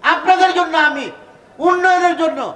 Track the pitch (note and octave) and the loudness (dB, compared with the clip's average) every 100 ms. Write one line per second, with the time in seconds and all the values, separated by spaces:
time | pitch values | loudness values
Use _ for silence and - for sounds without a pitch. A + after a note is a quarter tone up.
0 | C#4 D#4 D#4+ F#4 F#4 F4+ E4+ D#4+ D4+ C#4 | 0 -2 2 4 4 2 -2 0 0 -2
1 | A3+ - - - _ - C#4+ F#4 F#4 F4+ | -10 -14 -20 -20 _ -4 0 2 2 2
2 | F4 D#4+ D#4+ C4+ G#3 | 0 0 -4 -4 -10